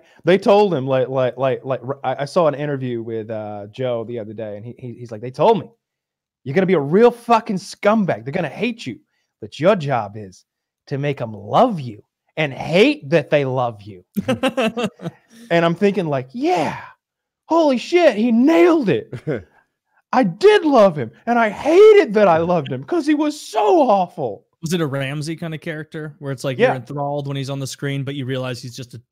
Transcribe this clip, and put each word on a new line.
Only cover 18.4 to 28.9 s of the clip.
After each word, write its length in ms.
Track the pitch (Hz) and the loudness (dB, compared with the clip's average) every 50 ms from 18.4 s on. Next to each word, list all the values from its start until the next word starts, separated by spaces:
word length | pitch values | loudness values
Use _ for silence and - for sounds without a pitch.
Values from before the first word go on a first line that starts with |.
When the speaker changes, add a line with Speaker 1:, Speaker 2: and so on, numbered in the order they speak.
| 247 294 330 330 339 359 330 339 262 190 | 4 4 6 6 6 6 4 2 2 0
Speaker 1:
it." 240 | 143 110 104 - - 127 - | 0 0 -2 -6 -12 -12 -8
Speaker 3:
<laughs> 220 | 151 147 110 90 - _ _ _ _ _ _ _ _ _ _ _ _ | -6 -6 -6 -8 -12 _ _ _ _ _ _ _ _ _ _ _ _
Speaker 1:
I 120 | - 240 262 | 0 0 0
did 400 | 185 165 208 - 403 427 415 349 | 0 0 4 4 6 6 6 4
love 300 | 311 277 247 208 196 156 151 | 4 6 6 6 6 4 0
him, 140 | 123 110 - _ _ - | -4 -8 -10 _ _ -2
and 100 | 240 240 | 0 2
I 120 | 233 214 | 2 0
hated 640 | 196 - - 277 320 370 427 440 427 403 349 247 196 | -2 -2 0 4 6 8 10 10 10 8 6 4 4
that 120 | 214 208 190 | 4 4 6
I 100 | 165 160 | 4 4
loved 340 | 170 170 180 170 147 127 | 2 0 0 -2 -2 -4
him 120 | - 123 139 | -6 -8 -6
'cause 220 | - - 339 302 285 | -4 -4 -2 0 0
he 60 | 311 | 0
was 240 | 285 311 302 294 - | 0 0 -2 -4 -6
so 420 | - - - 427 427 415 392 339 | -12 -8 -4 0 2 4 4 4
awful. 640 | 285 247 202 196 180 175 - - 147 117 98 - _ _ _ _ - | 6 4 4 2 2 -2 -4 -6 -6 -6 -6 -10 _ _ _ _ -6
Speaker 2:
Was 100 | 160 175 | -4 -2
it 80 | 180 | -2
a 60 | 165 147 | -2 -2
Ramsey 480 | 127 139 135 131 143 156 143 156 165 | -2 -4 -6 -6 -6 -8 -8 -8 -8
kind 180 | 151 175 165 160 | -8 -10 -10 -10
of 80 | 151 | -10
character 540 | - 175 160 151 151 - - 165 151 156 147 _ | -10 -10 -10 -10 -12 -14 -14 -12 -12 -12 -14 _
where 120 | 147 135 | -10 -10
it's 120 | 139 123 - | -8 -6 -6
like 140 | 143 131 123 | -6 0 0
Speaker 1:
Yeah. 100 | 220 262 | 0 0
Speaker 2:
you're 60 | 160 131 | 0 -2
enthralled 500 | 117 - 139 143 143 143 143 147 143 139 | -8 -10 -8 -8 -6 -6 -6 -6 -6 -6
when 100 | 143 139 | -6 -6
he's 120 | 135 127 | -6 -8
on 80 | 139 139 | -8 -8
the 80 | 135 127 | -8 -10
screen, 360 | - - - 139 139 139 135 | -10 -8 -8 -6 -6 -6 -6
but 120 | 127 143 | -8 -8
you 100 | 147 131 | -8 -8
realize 340 | 120 135 131 127 127 127 123 | -6 -6 -6 -6 -8 -8 -10
he's 140 | - 127 117 | -12 -14 -16
just 180 | - 127 - | -16 -18 -18